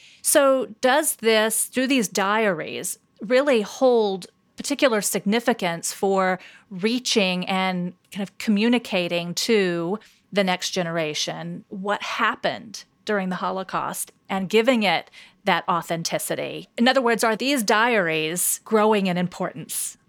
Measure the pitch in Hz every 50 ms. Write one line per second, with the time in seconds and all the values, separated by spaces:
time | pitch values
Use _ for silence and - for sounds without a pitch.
0 | - - - _ - - - 302 277 269 269 262 - - 220 - - 254 262 302
1 | 311 - - - 220 226 220 214 214 220 220 - - - - 247 262 247 277 254
2 | 196 - - 208 190 196 214 226 226 202 175 156 151 - 131 120 175 - - -
3 | _ _ _ - - 190 247 254 285 294 254 220 202 - - - 269 254 240 226
4 | 214 202 190 180 - - _ _ _ _ _ - - - 285 - 302 254 220 208
5 | - - - 190 - 196 220 233 233 240 226 - 196 175 170 165 - - - -
6 | 208 196 196 190 185 185 185 180 - - - - _ - 202 175 190 226 247 247
7 | 254 - - 226 190 185 180 180 180 - 185 190 190 190 185 180 175 180 - _
8 | _ _ - 196 196 - - - - 226 208 202 220 240 247 240 240 - 208 180
9 | 175 170 175 170 170 175 165 - - - 226 208 190 180 170 170 165 170 208 214
10 | - _ _ _ _ _ 185 208 196 185 180 180 - - - 190 170 165 165 170
11 | 156 151 151 - - 165 160 160 160 170 175 - - - - 190 190 202 202 -
12 | - - - - 233 214 247 - - 170 127 101 - - - - - _ _ _
13 | - - 214 196 185 185 180 175 196 180 185 190 190 - - 185 131 143 - -
14 | - - - _ _ - 202 190 190 160 208 220 226 262 254 220 214 185 165 139
15 | - - - - - - _ _ - 196 175 165 - - 175 165 - - 170 165
16 | 165 - - 151 - - 160 - 147 139 143 151 180 - _ - 233 254 262 277
17 | 233 233 233 202 240 226 220 - 240 269 294 262 208 208 220 208 226 247 233 208
18 | 175 160 160 156 156 156 170 175 - - - - - - 220 214 214 220 220 202
19 | 190 185 170 180 180 180 - - 180 - - 170 - - - - - - - _
20 | _